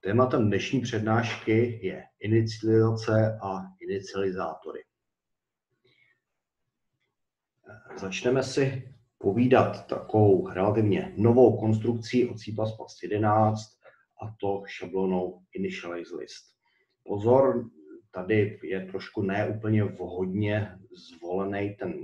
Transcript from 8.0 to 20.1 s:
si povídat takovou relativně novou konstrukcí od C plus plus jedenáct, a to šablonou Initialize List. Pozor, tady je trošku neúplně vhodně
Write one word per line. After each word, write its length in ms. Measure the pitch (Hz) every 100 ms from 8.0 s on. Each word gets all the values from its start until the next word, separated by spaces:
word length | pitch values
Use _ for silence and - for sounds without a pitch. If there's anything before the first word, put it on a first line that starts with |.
| 95 - 123 131
si 500 | 127 - 135 - - - _ _
povídat 680 | 98 101 127 127 95 - -
takovou 600 | - - 110 104 92 -
relativně 680 | 92 98 110 107 92 92 -
novou 420 | 110 120 120 107
konstrukcí 680 | 110 110 117 117 - 123 -
od 100 | 101
C 120 | -
plus 200 | 110 110
plus 320 | - - -
jedenáct, 760 | 90 104 107 107 107 110 - _ - _ _ _
a 140 | 107 -
to 240 | 101 98 98
šablonou 760 | - 92 92 95 92 90 - _
Initialize 600 | 92 95 - 87 87 85 85
List. 300 | - - _ _ _ _ _ _
Pozor, 680 | - 101 107 127 135 120 - _ - - _
tady 480 | 92 92 107 98 -
je 220 | 78 95 92
trošku 360 | 95 - -
neúplně 600 | 98 98 107 107 107 107
vhodně 960 | 98 - 90